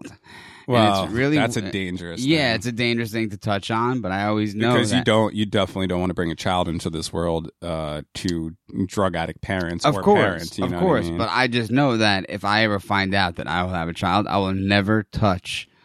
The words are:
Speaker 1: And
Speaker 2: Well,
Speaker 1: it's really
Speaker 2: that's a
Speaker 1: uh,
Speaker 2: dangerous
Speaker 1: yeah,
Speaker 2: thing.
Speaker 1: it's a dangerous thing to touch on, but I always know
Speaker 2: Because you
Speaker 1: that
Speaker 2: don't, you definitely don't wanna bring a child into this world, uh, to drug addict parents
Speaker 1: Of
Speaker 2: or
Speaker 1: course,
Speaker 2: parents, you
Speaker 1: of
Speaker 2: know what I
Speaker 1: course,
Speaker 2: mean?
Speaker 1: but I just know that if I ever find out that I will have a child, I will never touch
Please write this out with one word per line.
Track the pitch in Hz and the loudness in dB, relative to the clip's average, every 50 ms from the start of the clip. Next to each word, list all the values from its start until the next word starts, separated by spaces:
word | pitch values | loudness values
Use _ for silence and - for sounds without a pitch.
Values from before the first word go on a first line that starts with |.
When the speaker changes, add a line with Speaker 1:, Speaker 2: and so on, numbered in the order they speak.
Speaker 1:
And | - - - - _ - - - - - - - - - 123 | -20 -20 -20 -20 _ -20 -20 -20 -20 -20 -20 -14 -4 0 4
Speaker 2:
Well, | 117 110 104 98 98 92 | 4 6 6 4 2 0
Speaker 1:
it's | 85 104 | -2 -2
really | 120 131 143 151 | 0 0 2 2
Speaker 2:
that's | 151 110 113 113 | 2 2 2 0
a | 120 101 | -2 -4
Speaker 1:
uh, | 95 | -4
Speaker 2:
dangerous | - 98 95 90 90 90 87 85 82 85 127 | -4 -4 -4 -4 -4 -6 -6 -8 -8 -4 0
Speaker 1:
yeah, | 139 165 156 139 123 | 2 2 4 4 2
Speaker 2:
thing. | 113 | 0
Speaker 1:
it's | 110 95 | 0 -2
a | 123 117 | -4 -4
dangerous | 107 120 117 117 117 117 104 107 | -2 0 0 0 0 -2 -4 -4
thing | 113 110 104 | -4 -4 -4
to | 101 | -6
touch | 95 - 110 101 101 - - | -6 -4 -2 -2 -2 -2 -2
on, | 113 110 117 123 131 123 | -2 0 0 0 0 -2
but | 104 92 92 | -2 -2 -2
I | 98 101 | -2 0
always | 104 107 107 107 104 98 | 0 0 0 0 -2 -2
know | 107 110 120 123 | -2 0 2 4
Speaker 2:
Because | 120 120 107 117 | 2 2 2 2
you | 127 | 0
Speaker 1:
that | 123 | 2
Speaker 2:
don't, | 117 110 110 110 104 - | 4 4 4 4 2 2
you | 107 107 | -2 -2
definitely | 98 104 104 95 92 - 98 95 90 | 0 0 0 0 0 -2 -4 -2 -2
don't | 90 87 | 0 0
wanna | 90 92 85 | 0 0 0
bring | 92 87 82 | -2 -2 -2
a | 80 | -2
child | - - 98 92 90 90 87 | -4 -2 0 0 0 0 0
into | 80 82 - 90 | -2 -4 -4 -4
this | 82 78 78 - - | -6 -6 -6 -6 -4
world, | 85 85 85 82 82 82 - - _ | -2 -2 0 -2 -2 -4 -6 -12 _
uh, | - 85 82 80 78 76 76 76 71 _ - | -8 -8 -6 -6 -6 -6 -8 -8 -10 _ -10
to | - - 92 85 82 80 80 90 - _ - - 113 101 | -6 -4 -2 -2 -2 -4 -6 -10 -12 _ -10 -6 -4 -4
drug | 92 - 107 98 92 87 | -4 0 0 0 0 0
addict | 82 82 - - - - | -2 -4 -4 -6 -10 -6
parents | - 98 92 87 82 87 82 - | -4 -4 -2 -2 -2 -4 0 0
Speaker 1:
Of | 147 147 | 0 0
Speaker 2:
or | 98 90 | 2 4
Speaker 1:
course, | 196 208 196 | 4 4 4
Speaker 2:
parents, | 107 101 87 82 85 85 - - | 4 2 0 -2 -6 -8 -6 -4
you | 92 | -4
Speaker 1:
of | 87 | -2
Speaker 2:
know | 87 87 | -2 0
what | - | 2
I | |
Speaker 1:
course, | 185 151 120 85 | 2 2 2 0
Speaker 2:
mean? | 85 82 101 | -2 -2 -2
Speaker 1:
but | 113 104 | -2 0
I | 95 123 127 123 | 2 2 2 2
just | 117 123 117 104 | 2 0 0 0
know | 120 139 147 135 120 110 | 2 2 2 2 2 2
that | 110 104 101 95 - - | 4 2 2 2 0 -4
if | 85 101 101 | -6 -4 -2
I | 101 104 107 113 | 0 2 4 4
ever | 107 104 95 | 2 2 0
find | - - 104 98 98 95 98 | -2 0 0 0 0 0 2
out | 98 95 87 85 | 2 0 0 0
that | - - | -4 -6
I | 64 80 87 90 | -4 -2 -2 -2
will | 92 | -2
have | 92 87 82 85 | -2 -4 -4 -4
a | 85 | -4
child, | - 101 90 90 104 104 | -2 0 2 2 2 2
I | - - 101 | 2 0 0
will | 98 95 95 | 0 0 0
never | 95 95 98 101 101 95 101 107 110 104 | 0 0 2 2 4 4 4 2 2 0
touch | _ - - 110 101 90 87 - - - - - _ _ _ _ | _ -2 0 2 2 2 0 -4 -8 -8 -8 -10 _ _ _ _